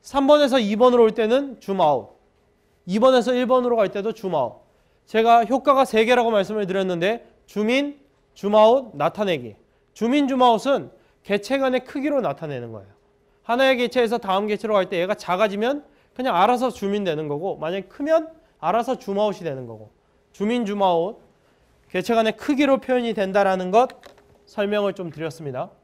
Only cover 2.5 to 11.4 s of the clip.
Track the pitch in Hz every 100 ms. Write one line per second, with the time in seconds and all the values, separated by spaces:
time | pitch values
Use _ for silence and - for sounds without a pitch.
2.5 | _ _ _ - 196 254 262 226 247 247
3.5 | 254 247 233 196 202 196 - 190 160 120
4.5 | - _ _ _ _ _ 220 226 233 214
5.5 | 254 - 269 262 220 220 247 233 214 185
6.5 | 214 196 190 185 175 180 233 - _ _
7.5 | 202 214 254 285 285 _ _ _ - 196
8.5 | 214 214 262 240 143 156 180 208 156 120
9.5 | 104 _ _ _ - 220 294 277 262 254
10.5 | 220 262 254 127 _ _ _ - 202